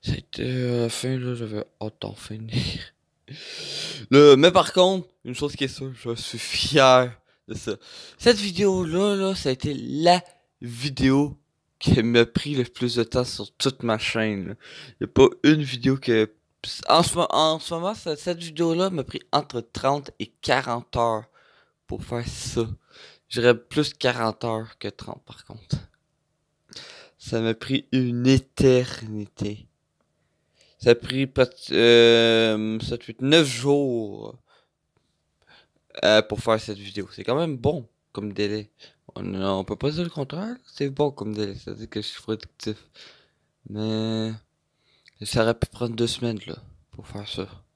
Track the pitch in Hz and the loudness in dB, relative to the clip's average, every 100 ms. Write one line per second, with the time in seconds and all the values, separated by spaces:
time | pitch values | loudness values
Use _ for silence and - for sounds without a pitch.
0 | - - - - 123 127 123 120 117 - | -4 -6 -8 -8 -6 -4 -2 0 -2 -2
1 | 127 131 123 120 113 107 - _ 110 _ | -4 -4 -6 -8 -8 -8 -10 _ -12 _
2 | 104 101 - 110 113 123 - - - _ | -14 -12 -14 -14 -6 -6 -4 -8 -14 _
3 | _ _ _ 139 - - - - - - | _ _ _ -20 -16 -14 -12 -12 -12 -14
4 | 113 135 147 135 165 180 160 - 180 190 | 4 8 10 10 8 6 2 4 2 2
5 | - _ 120 127 147 - 135 - 135 127 | -6 _ -14 -8 -8 -4 -8 -6 -12 -10
6 | 120 117 - 117 - - - 147 131 127 | -8 -8 -8 -10 -8 -6 0 6 8 8
7 | 123 117 _ _ - 104 - 101 - - | 6 -4 _ _ -14 -10 -8 -8 -10 -20
8 | - _ 233 220 202 175 202 185 170 170 | -20 _ 0 2 0 0 0 2 -2 0
9 | 202 196 190 190 143 127 147 143 123 139 | 0 0 -2 -2 -2 -2 -4 -6 -6 2
10 | 165 180 - _ _ _ 120 117 139 135 | 4 4 2 _ _ _ -14 -8 -8 0
11 | 131 135 147 - _ _ _ _ - 117 | 2 4 0 -6 _ _ _ _ 2 4
12 | 113 120 117 - 147 143 120 - 123 120 | 4 4 4 0 -4 -4 -4 -2 -2 0
13 | 113 127 123 - 104 _ 139 131 120 110 | -2 -2 -4 -6 -14 _ -4 -2 -2 -2
14 | - 117 110 101 92 107 - - - - | -2 -2 -2 -2 -8 -12 -16 -20 -20 -10
15 | - - 135 - 143 151 139 123 127 135 | -4 6 6 6 4 4 0 -2 -2 -2
16 | 131 113 107 _ _ _ - - - 156 | 0 2 2 _ _ _ -14 -14 2 2
17 | 170 170 170 127 156 156 - 165 180 220 | 4 -2 -2 0 0 -2 -6 -6 -6 -8
18 | - 147 - 170 170 151 170 165 190 175 | -8 -8 -6 -8 -8 -2 -2 0 -2 -4
19 | 127 - - 147 143 123 - - 131 143 | -8 -10 -2 -2 -2 -10 -10 -4 -2 -2
20 | 139 - 110 _ - 131 123 117 117 123 | -6 -14 -14 _ 0 0 0 -6 -6 -2
21 | 117 110 110 _ _ _ _ _ _ 107 | 0 -2 -8 _ _ _ _ _ _ -12
22 | - 120 120 - - - 113 - _ - | -8 -8 -8 -10 -8 -4 -4 -6 _ -20
23 | - _ _ 123 120 117 _ - 147 - | -20 _ _ 0 2 2 _ -4 -4 -2
24 | 131 120 113 107 120 113 113 - 104 - | -4 0 -4 -4 -6 -6 -8 -12 -12 -12
25 | - - _ - - 113 - - - _ | -18 -18 _ -20 -20 -20 -8 -8 -8 _
26 | _ _ _ _ _ _ _ - - - | _ _ _ _ _ _ _ -20 -20 -20
27 | - _ - 113 113 113 - 135 - 131 | -20 _ -6 -2 -2 -4 -4 -4 0 0
28 | 127 120 127 135 - - 135 127 123 - | 0 0 4 4 2 2 4 4 2 -8
29 | 110 107 104 - 104 107 - _ _ _ | -10 -10 -12 -8 -8 -8 -16 _ _ _
30 | _ _ _ _ _ _ _ _ 120 120 | _ _ _ _ _ _ _ _ 2 4
31 | - 131 135 - 127 - - 82 117 117 | 2 -4 -4 0 0 0 -4 4 8 8
32 | 117 117 117 113 113 107 110 110 - 120 | 8 6 4 4 2 0 -4 -6 -6 -8
33 | - 117 131 160 147 117 139 143 139 120 | -10 -6 4 4 4 -2 0 0 0 -4
34 | 107 101 - - _ _ _ _ _ _ | -6 -12 -16 -18 _ _ _ _ _ _
35 | _ _ _ _ _ _ _ _ _ - | _ _ _ _ _ _ _ _ _ -2
36 | 92 107 - 104 - 110 110 101 101 101 | 4 4 4 -4 0 -2 -2 -14 -12 -12
37 | 95 - 101 131 170 135 127 156 113 _ | -12 -12 -4 -2 -2 -2 -4 -4 -10 _
38 | _ - 104 95 104 107 104 _ - _ | _ -12 -10 -4 -4 -4 -10 _ -20 _
39 | - - 95 95 98 95 95 104 135 151 | -20 -12 -10 -6 -2 -4 -4 -6 -4 -4
40 | 170 156 135 156 214 247 _ - 143 139 | -8 -8 -10 -8 -10 -12 _ -8 -8 -2
41 | 151 139 104 107 104 98 - 101 113 - | -4 -2 -10 -6 -6 -8 -14 -14 -10 -10
42 | 104 - - 107 - _ - 107 _ _ | -10 -12 -8 -8 -8 _ -10 -10 _ _
43 | - _ _ _ _ _ - 104 110 110 | -20 _ _ _ _ _ -14 -6 -4 -2
44 | 110 113 110 110 _ _ _ _ _ _ | -4 -4 -6 -10 _ _ _ _ _ _
45 | _ _ 104 123 113 117 - - 120 113 | _ _ -6 0 2 2 -4 -4 -8 -2
46 | 117 - 120 107 - - - - _ - | -2 -2 -4 -6 -10 -16 -16 -20 _ -20
47 | 101 104 104 - 95 90 _ | -16 -14 -12 -10 -10 -12 _